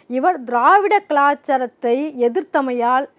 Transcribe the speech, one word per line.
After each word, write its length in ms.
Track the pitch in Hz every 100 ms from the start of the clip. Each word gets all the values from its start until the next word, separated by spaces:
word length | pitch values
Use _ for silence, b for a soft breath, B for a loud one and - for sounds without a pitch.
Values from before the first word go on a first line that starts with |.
| B
இவர் 380 | 254 320 330
திராவிட 540 | 240 240 262 392 403 415
கலாச்சாரத்தை 1160 | - 294 285 285 - 262 247 - 240 254 302 262
எதிர்த்தமையால் 920 | 240 247 302 302 262 247 240 254 277